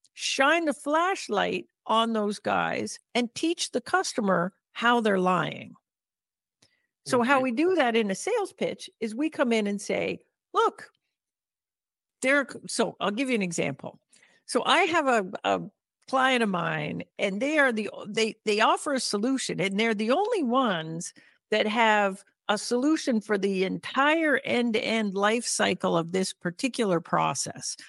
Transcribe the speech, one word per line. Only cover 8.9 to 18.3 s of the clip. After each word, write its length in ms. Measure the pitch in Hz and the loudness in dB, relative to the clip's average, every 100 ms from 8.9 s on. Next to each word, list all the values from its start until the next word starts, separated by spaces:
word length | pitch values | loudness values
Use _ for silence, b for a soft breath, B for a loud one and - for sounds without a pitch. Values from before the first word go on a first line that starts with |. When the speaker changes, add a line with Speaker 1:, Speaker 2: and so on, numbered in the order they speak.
| - | -8
Speaker 1:
is 140 | 226 220 | -8 -4
we 160 | 311 | -4
come 220 | 311 262 | 0 0
in 140 | 226 202 | 2 0
and 140 | 202 | -4
say, 400 | - 185 190 170 - _ _ | -4 -2 -2 -6 -10 _ _
"Look, 380 | 403 453 440 - _ _ _ _ _ _ _ _ _ _ _ _ _ | 2 2 0 -14 _ _ _ _ _ _ _ _ _ _ _ _ _
Derek," 300 | 254 285 262 233 180 | 2 2 0 -8 -10
so 300 | - 190 - | -2 -2 0
I'll 100 | 196 | -2
give 180 | 208 269 | -2 0
you 60 | 240 | 0
an 80 | |
example. 560 | 185 165 156 143 - - _ b b b - | 0 -2 -4 -4 -12 -16 _ b b b -4
So 160 | 247 - | -2 2
I 180 | 285 359 | 2 4
have 220 | 339 277 | 2 2
a, 200 | 233 190 208 - | 2 0 -4 0
a 160 | 190 170 - _ _ - | 0 -2 -14 _ _ -4
client 340 | 262 262 254 | 0 2 2
of 60 | 226 | 0
mine, 560 | 185 165 156 151 170 175 - | 0 -2 -4 -4 -6 -10 -4
and 220 | 196 190 | -4 -2
they 180 | 269 311 | 0 2
are 140 | 269 | 2
the, 180 | 220 202 - - | 2 -4 -8 -6
they, 280 | 214 220 | -2 -2